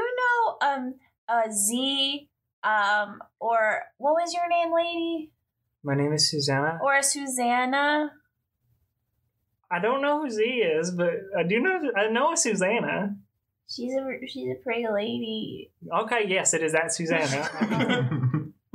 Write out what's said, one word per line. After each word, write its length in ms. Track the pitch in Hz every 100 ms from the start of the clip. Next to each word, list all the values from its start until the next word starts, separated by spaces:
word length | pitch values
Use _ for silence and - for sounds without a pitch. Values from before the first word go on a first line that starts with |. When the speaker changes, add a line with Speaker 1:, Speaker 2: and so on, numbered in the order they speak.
| 480 494
Speaker 1:
know, 500 | 494 480 440 - 285
um, 280 | 269 254 262 _ _ -
uh, 220 | 233 220
Z, 760 | 208 208 240 269 277 269 285 - _ _ _
um, 560 | 208 214 202 208 202 214 - -
or 440 | 226 226 214 185 - -
what 140 | 277
was 180 | 320 339
your 140 | 349 349
name, 240 | 339 339
lady? 560 | 330 339 339 330 330 311 _ _ _ _ _
Speaker 2:
My 100 | 143
name 180 | 139 147
is 140 | 151 -
Susanna. 480 | 151 139 135 151 165
Speaker 1:
Or 120 | 277 277
a 60 |
Susanna? 1080 | 277 285 277 254 240 247 254 277 294 302 294 - _ _ _ _ _ _ _ _ _ _ _ _ _ _ -
Speaker 2:
I 100 | 175
don't 220 | 214 269
know 200 | 285 294
who 80 | 294
Z 120 | 214
is, 480 | 226 247 175 156 175
but 180 | 175 175 175 - 185
I 40 |
do 160 | 170 226
know, 180 | 370 370 285 196
I 120 | 214
know 240 | 233 302
a 40 | 320
Susanna. 800 | 247 190 185 233 151 170 202 202 - _ _ _ -
Speaker 1:
She's 260 | - 240
a, 320 | 269 269 233 254
she's 200 | 269 254
a 20 | -
pretty 240 | 254 233 233
lady. 800 | 202 226 240 226 220 - - - - 170 170
Speaker 2:
Okay, 220 | 226 240 202
yes, 240 | 185 147
it 80 | 165
is 100 | 160
that 200 | 160 160
Susanna. 1160 | - 160 165 147 139 160 - 214 226 240 247 127
Speaker 1:
<laughs> 300 | 151 127 151 - - _